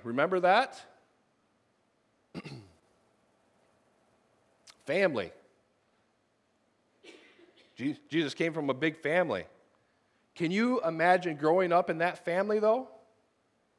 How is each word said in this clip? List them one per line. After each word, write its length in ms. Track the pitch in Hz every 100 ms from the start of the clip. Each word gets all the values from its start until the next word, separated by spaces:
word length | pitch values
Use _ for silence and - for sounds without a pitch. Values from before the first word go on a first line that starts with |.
Remember 360 | 117 127 165 185
that? 400 | 180 214 269 - - _ _ _ _ _ _ _ _ _ _ _ _ _ _
<clears throat> 80 | - - 131 95 _ _ _ _ _ _ _ _ _ _ _ _ _ _ _ _ _ _ _ - _ -
Family. 460 | 175 190 117 95 - _ _ _ _ _ _ _ _ _ _ _ _ _ _ _ _ - - - _ _ _ _ -
Je-, 220 | 135 143 _
Jesus 240 | 160 139
came 200 | - 165
from 160 | 160 139
a 40 |
big 220 | 127 156 151
family. 480 | 147 175 170 95 80 _ _ _ _ _ _ _ _
Can 160 | - 165
you 300 | 196 240 254
imagine 540 | 165 160 175 180 175 147
growing 360 | 156 180 180
up 180 | 170 185
in 80 | 160
that 260 | 175 -
family, 340 | - 180 208 214
though? 300 | 214 247 254 - _ _ _ _ _ _ _